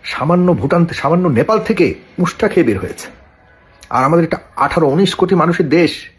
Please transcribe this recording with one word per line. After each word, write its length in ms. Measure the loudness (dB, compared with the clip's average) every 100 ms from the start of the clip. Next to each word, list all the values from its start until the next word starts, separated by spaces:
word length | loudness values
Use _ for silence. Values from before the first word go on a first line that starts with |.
সামান্য 520 | -10 -4 0 2 2
ভুটান, 320 | 0 0 0 0
সামান্য 420 | -2 -2 0 0
নেপাল 320 | 0 0 0
থেকে 340 | -2 0 0 -2 -12 -6
মুষ্টা 300 | -6 -2 0
খেয়ে 180 | 2 2
বের 120 | 0
হয়েছে। 300 | -6 -12 -16 -20 -20 _ _ _ _ _ -6
আর 140 | -2
আমাদের 200 | 2 2
একটা 140 | 0 -4 -8 -4
আঠারো 320 | -2 2 2
উনিশ 260 | 2 0
কোটি 200 | 0 0
মানুষের 340 | 2 2 0 2
দেশ 420 | 2 2 -2 -18